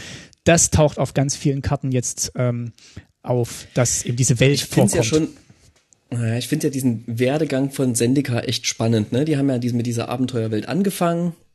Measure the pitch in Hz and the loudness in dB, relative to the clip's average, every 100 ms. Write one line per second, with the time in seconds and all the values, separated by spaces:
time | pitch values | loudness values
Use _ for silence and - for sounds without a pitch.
0 | - - - _ - 165 - - 147 - | -6 -18 -20 _ 2 4 4 4 4 2
1 | 131 - 139 - 147 139 - 143 135 127 | -2 -2 -2 -2 -2 -2 -2 -2 0 -2
2 | - - - - 123 120 117 - - - | -2 -6 -6 -2 -2 -2 -6 -12 -20 -20
3 | - _ - 123 117 - - 135 123 - | -20 _ -2 0 -2 -6 -4 0 0 0
4 | - 120 127 120 135 139 - 151 190 180 | -2 0 2 4 4 4 0 2 4 4
5 | 110 156 160 - - _ _ _ _ _ | 2 2 0 -6 -20 _ _ _ _ _
6 | _ 120 113 120 120 151 151 135 127 113 | _ -4 -2 -2 -2 -2 0 0 0 -2
7 | 117 113 127 151 151 131 139 - 131 113 | -4 0 0 0 0 0 -2 0 0 2
8 | 120 143 135 117 - 113 - - 113 113 | 2 2 0 -2 -2 -4 -4 -2 2 2
9 | 107 120 156 139 139 123 123 120 120 117 | 2 0 0 0 0 0 0 -2 -2 -4
10 | - 123 127 120 110 107 - 156 196 - | -4 -4 -2 -2 -2 -4 -2 -2 -2 0
11 | 175 170 175 - _ | 0 0 -2 -6 _